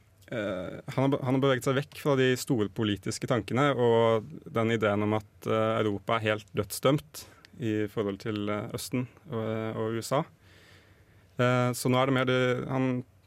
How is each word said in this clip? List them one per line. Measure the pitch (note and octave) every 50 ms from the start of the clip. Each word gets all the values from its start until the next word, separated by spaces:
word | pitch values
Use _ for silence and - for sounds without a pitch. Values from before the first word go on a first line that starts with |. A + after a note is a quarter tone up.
| _ _ _ _ - -
eh, | - A2+ G2+ G#2 F#2 F2+ F2 F#2 - - - - -
han | C3 C3
har | C#3
be-, | C#3+ C#3
han | C3+ B2+ C3+
har | C3+ C#3
beveget | C#3 B2+ A#2+ -
seg | C#3+ C3
vekk | C#3 C#3+ - - -
fra | - D3+ C#3
de | C3 C3 C3 B2+
store | B2 - - C#3 A2 G#2 F#2+
politiske | - A#2 A2+ G#2 G2+ F#2+ - A2+ - - A#2+
tankene | - C3 A2 F#2+ - A2+ B2 D3 C#3+ C3
og | A#2+ A#2+ A#2 A2+ A#2 A#2 A2+ A2+ A2 G#2 - - - -
den | - - A#2 A2 A2+
ideen | A#2 A2 A2 G#2 G2+ G#2 G#2
om | G#2+ G#2+
at, | G#2+ G#2+ - _ - -
eh, | A2+ A2+ A2 A2 A2 A2 A2+ A2
Europa | G#2+ G2+ G2 - - A#2
er | A2+ A2 G#2+
helt | G#2+ G#2+ - - -
dødsdømt | A2 G2+ G2+ - - - C3+ D3 D3+ - - - - - - - - - - -
i | - B2+ A2 G#2+ G#2+ G#2+
forhold | G#2 - A#2 G2+ G2+ G2 G2
til, | - A2+ G#2+ G#2 G#2 G#2
eh, | G#2 G#2 A2+ A#2 -
Østen | A#2 - - - B2 B2+ - - - - D#3+
og, | B2 A2 A2 A2 A2 A2 A2 A2 A2
og | A2+ A2 A2 A#2
U |
S | A2+ A2 - C3
A. | D3 E3 - - _ - - - - - - - - - - - _ - _ - - _ _ _
Eh, | - B2 B2 B2+ B2 B2 B2 A#2+
så | - - B2+
nå | B2+
er | B2+ C3+
det | C3+ C3+
mer | B2+ C3
det, | B2+ B2+ B2+ B2+ B2+ B2 B2+ C3 C3+
han | C3+ C3 C3 C3 B2 B2 - _ _ _ _